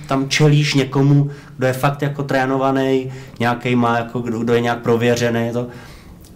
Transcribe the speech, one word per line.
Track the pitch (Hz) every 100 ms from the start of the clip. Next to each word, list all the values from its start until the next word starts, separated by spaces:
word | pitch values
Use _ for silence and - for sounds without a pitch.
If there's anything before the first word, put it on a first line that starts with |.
| -
tam | 135 139
čelíš | - 151 147 147
někomu, | 139 131 139 139 143 143 - - -
kdo | 131
je |
fakt | 127 143 -
jako | 143 143
trénovaný, | 135 135 135 135 135 135 135 131 131 - - -
nějaký | 120 120 123 123
má | 120 117
jako, | 117 123
kdo, | 117 110
kdo | 117
je | 120
nějak | 120 120
prověřený, | 120 117 120 117 120 117 117
to, | 117 123 - - - - - -